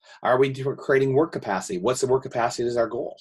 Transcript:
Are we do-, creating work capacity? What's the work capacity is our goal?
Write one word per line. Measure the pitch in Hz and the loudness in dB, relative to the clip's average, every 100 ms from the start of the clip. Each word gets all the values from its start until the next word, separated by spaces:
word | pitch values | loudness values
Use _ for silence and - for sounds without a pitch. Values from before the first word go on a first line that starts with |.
| _ - | _ -6
Are | 107 127 | 0 4
we | 135 | 2
do-, | 131 135 - | 0 -6 -4
creating | - 135 135 | 2 2 4
work | 131 160 | 2 2
capacity? | - 110 95 - 90 | -2 -4 -4 -2 -2
What's | 107 127 | -2 0
the | 131 | 2
work | 131 | 0
capacity | - 123 117 - 120 | 0 -2 -2 -2 -2
is | 120 | 0
our | 113 | -2
goal? | 120 - - | -4 -8 -12